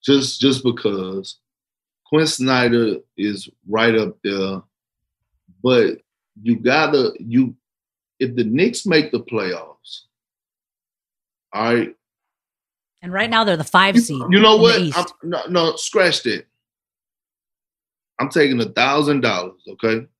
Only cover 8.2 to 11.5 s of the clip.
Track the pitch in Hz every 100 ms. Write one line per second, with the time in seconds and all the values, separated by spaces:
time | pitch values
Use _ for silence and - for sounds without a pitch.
8.2 | 127 120 107 127 214 - 208 160 147 120
9.2 | - 110 95 87 80 - - - _ _
10.2 | _ _ _ _ _ _ _ _ _ _
11.2 | _ _ _